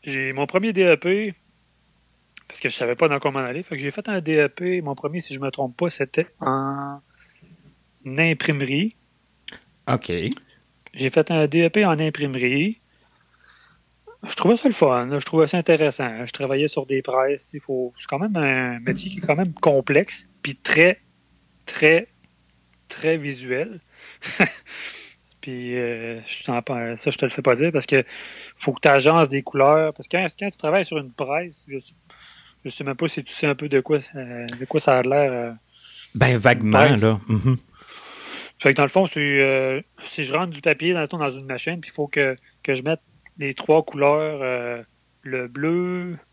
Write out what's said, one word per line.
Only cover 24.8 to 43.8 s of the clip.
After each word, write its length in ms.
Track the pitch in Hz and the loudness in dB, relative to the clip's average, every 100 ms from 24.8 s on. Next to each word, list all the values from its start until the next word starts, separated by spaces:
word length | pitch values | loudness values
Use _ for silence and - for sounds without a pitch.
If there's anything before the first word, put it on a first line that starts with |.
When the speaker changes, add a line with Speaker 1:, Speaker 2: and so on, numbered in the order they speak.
| - - - - _ - | -16 -16 -20 -20 _ -18
Speaker 1:
Puis, 360 | - 123 123 123 | -12 -10 -6 -4
euh, 460 | 120 117 117 113 | -4 -6 -8 -12
je 200 | 110 - | -12 -12
t'en 180 | - 120 | -4 -4
pa-, 340 | 120 123 117 117 | -4 -6 -6 -4
ça, 140 | - | -6
je 80 | - | -2
te 60 | 131 | -4
le 40 | |
fais 120 | - | 0
pas 120 | 131 | 2
dire 160 | 123 165 | 2 2
parce 140 | 151 | 0
que 180 | - 135 120 - - - - _ | 2 0 0 -10 -18 -18 -20 _
faut 160 | - | -4
que 80 | 131 | 2
t'agences 480 | 151 139 139 165 147 | 6 6 6 6 4
des 140 | 139 | 0
couleurs. 500 | - 139 139 156 156 | -2 4 6 6 2
Parce 160 | 147 - | -4 -4
que 80 | 170 | -2
quand, 100 | 180 - | -2 -4
quand 120 | 202 | -10
tu 60 | - | -4
travailles 300 | 156 185 175 | 0 0 0
sur 100 | 156 | -6
une 160 | 135 | -8
presse, 540 | 120 131 147 175 147 - | -8 -4 -4 -6 -16 -14
je 100 | 139 | -14
sais, 140 | - _ _ - - - _ _ | -14 _ _ -20 -20 -20 _ _
je 60 | 131 | -14
sais 120 | - | -10
même 140 | 139 131 | -8 -4
pas 120 | 165 | -4
si 140 | - | -4
tu 100 | 135 | -10
sais 140 | - 151 | -4 -2
un 80 | |
peu 140 | 143 151 | -2 0
de 120 | 139 | 0
quoi 200 | 127 151 | 2 -2
ça, 180 | 135 143 | -2 -14
de 420 | 123 120 120 120 | -12 -10 -12 -10
quoi 160 | 131 156 | -4 0
ça 180 | - 127 | 4 4
a 40 | |
l'air, 300 | 127 143 139 | 4 2 2
euh, 200 | 123 120 113 _ _ - - - | -2 -6 -10 _ _ -20 -20 -10
Speaker 2:
Ben, 140 | 107 127 | 2 4
Speaker 1:
une 60 | 123 | 6
Speaker 2:
vaguement, 480 | 120 120 107 104 147 | 6 6 6 8 8
Speaker 1:
presse. 160 | 117 | 6
Speaker 2:
là. 180 | 110 107 - | 4 2 0
Mhm. 300 | 107 123 123 _ _ - - - - - - - _ | 2 2 0 _ _ -20 -20 -20 -20 -16 -16 -18 _
Speaker 1:
Fait 140 | - | 2
que 40 | 151 | 4
dans 60 | |
le 40 | 143 | 2
fond, 180 | 185 185 | 2 2
c'est, 340 | 156 143 139 | 0 0 4
euh, 420 | 135 135 131 135 - _ | 4 2 0 -4 -8 _
si 200 | - - | -14 -10
je 80 | 135 | -4
rentre 180 | 151 180 | -2 -4
du 120 | 147 | -2
papier, 320 | 165 147 165 | -2 0 0
dans 80 | 175 | 0
le 60 | 151 | -2
fond, 100 | 170 | -4
dans 120 | 143 | -4
une 140 | 131 | -6
machine, 340 | 135 127 - 175 | -10 -8 -6 -8
puis 100 | - | -10
il 20 | |
faut 120 | - 147 | -8 -4
que, 300 | 147 135 127 _ _ | 0 0 -2 _ _
que 100 | - | -4
je 100 | 131 | -4
mette 180 | 131 160 _ _ _ - | -2 -4 _ _ _ -10
les 160 | 143 | -8
trois 300 | 131 - 156 | -6 2 2